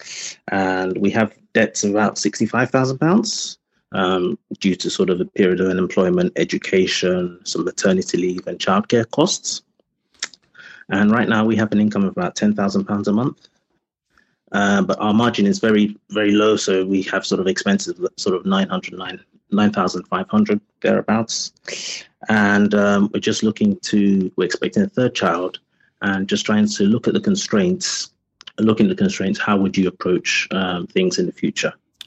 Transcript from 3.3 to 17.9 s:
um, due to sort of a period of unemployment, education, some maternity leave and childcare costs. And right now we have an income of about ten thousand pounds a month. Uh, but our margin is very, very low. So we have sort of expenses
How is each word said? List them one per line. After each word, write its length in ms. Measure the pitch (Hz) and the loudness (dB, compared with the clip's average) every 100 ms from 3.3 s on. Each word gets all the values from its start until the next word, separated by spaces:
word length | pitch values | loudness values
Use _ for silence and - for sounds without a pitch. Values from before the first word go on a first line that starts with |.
| - - - _ _ _ | -6 -10 -14 _ _ _
um, 460 | 95 92 92 90 - _ - | -2 0 0 -2 -4 _ -4
due 160 | 98 90 | -2 0
to 140 | 170 | -4
sort 200 | - - | 0 0
of 100 | 87 | 0
a 60 | 92 | -2
period 340 | - 92 92 | 2 2 4
of 80 | 92 | 0
unemployment, 640 | 92 90 - 92 90 92 - | 0 0 0 2 2 0 0
education, 1000 | 87 - - 95 92 - 92 90 87 - | -2 -2 0 0 2 0 -2 -2 -4 -8
some 220 | - - 85 | -10 -6 -6
maternity 520 | - 101 92 - 87 | -2 0 0 -2 -2
leave 300 | 90 90 - | -2 -4 -8
and 100 | 90 | -6
childcare 520 | - 98 - 120 113 | 0 0 2 0 0
costs. 520 | - 170 - - - - _ _ _ _ _ - - _ - - - - | 0 0 0 -6 -10 -14 _ _ _ _ _ -14 -14 _ -20 -20 -20 -4
And 240 | 98 104 | 2 4
right 160 | 117 110 | 4 2
now 180 | 110 110 | 2 2
we 100 | 104 | 2
have 140 | 107 | 2
an 80 | 104 | 2
income 240 | 107 104 95 | 2 2 0
of 60 | |
about 260 | 90 87 - | 0 -4 0
ten 180 | 107 104 | 0 2
thousand 300 | 98 98 98 | 0 -2 -2
pounds 240 | 101 101 | -2 0
a 40 | |
month. 360 | 104 135 - _ _ _ _ _ _ _ _ _ _ _ | 0 0 -6 _ _ _ _ _ _ _ _ _ _ _
Uh, 280 | 101 101 101 | -2 2 2
but 160 | 92 - | 2 0
our 140 | 107 | 2
margin 320 | 107 120 117 101 | 2 2 2 2
is 140 | 95 | 2
very, 360 | 113 107 104 - _ | 2 4 2 -2 _
very 220 | 107 104 | 0 2
low. 240 | 104 107 101 | 4 4 2
So 300 | - 95 92 | 2 0 2
we 180 | 95 | 0
have 220 | 92 98 - | 0 -4 -2
sort 160 | - | -2
of 60 | 92 | 0
expenses 520 | 92 101 98 - | 0 0 0 -2